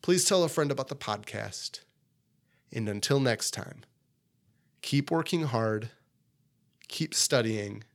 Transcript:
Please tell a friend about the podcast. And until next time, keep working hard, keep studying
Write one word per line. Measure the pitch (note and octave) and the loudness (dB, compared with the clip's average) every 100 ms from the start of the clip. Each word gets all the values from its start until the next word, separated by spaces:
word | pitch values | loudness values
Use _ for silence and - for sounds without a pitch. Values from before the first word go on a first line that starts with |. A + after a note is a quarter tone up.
Please | - F3 - | 4 4 6
tell | F#3+ | 4
a | E3 | 4
friend | - D3 | 2 0
about | C3+ C3 | 0 -4
the | C#3 | -6
podcast. | - G#2 G2+ G#2 G#2 - - - _ _ _ _ _ _ _ _ _ | -6 -6 -6 -8 -8 -8 -12 -12 _ _ _ _ _ _ _ _ _
And | A2+ G#2+ | -6 -4
until | G#2 - C#3 | -4 0 2
next | C3 A2 - | 2 0 -2
time, | - - - - _ _ _ _ _ _ _ _ _ | -6 -10 -14 -20 _ _ _ _ _ _ _ _ _
keep | - C#3 C#3 | 0 0 2
working | E3 D#3+ F3 | 0 2 0
hard, | D3+ A#2 A2 G#2+ A2+ - _ _ _ _ _ _ _ _ - | 2 2 2 0 -4 -14 _ _ _ _ _ _ _ _ -14
keep | - D#3+ | -6 -4
studying | - - C#3 A2+ A2 G2+ G#2 - | 0 4 4 2 -2 -4 -8 -14